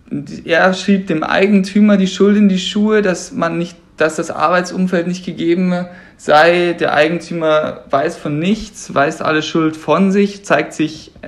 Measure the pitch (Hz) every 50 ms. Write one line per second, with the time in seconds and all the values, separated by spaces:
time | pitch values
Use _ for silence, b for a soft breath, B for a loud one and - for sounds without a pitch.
0 | _ - - 147 143 - - - - - 165 165 180 190 190 185 - - 196 190
1 | 190 - 165 156 - - - 175 196 208 208 196 185 - - 208 208 208 202 190
2 | 190 185 - - 196 208 208 208 208 196 185 185 - - - 208 208 214 214 214
3 | 202 185 175 170 - - - - 170 165 165 170 170 170 - - _ _ _ -
4 | 156 160 160 - 160 - - - 151 160 180 180 180 180 - 185 185 185 196 175
5 | 170 180 180 - - - 160 - 160 165 170 180 185 180 175 175 180 180 B B
6 | B B B B - - 151 151 160 170 175 180 175 175 170 170 156 - - 147
7 | 151 156 170 170 - - 175 170 160 156 151 156 156 135 127 - - - - 135
8 | 147 170 170 - - 156 147 151 165 185 220 220 - - - - - - - 139
9 | 139 156 156 - - 156 156 156 151 - - 170 160 156 156 - - - 151 170
10 | 196 190 190 202 202 196 - - - - 165 202 - - - - 156 156 - -
11 | - - - - -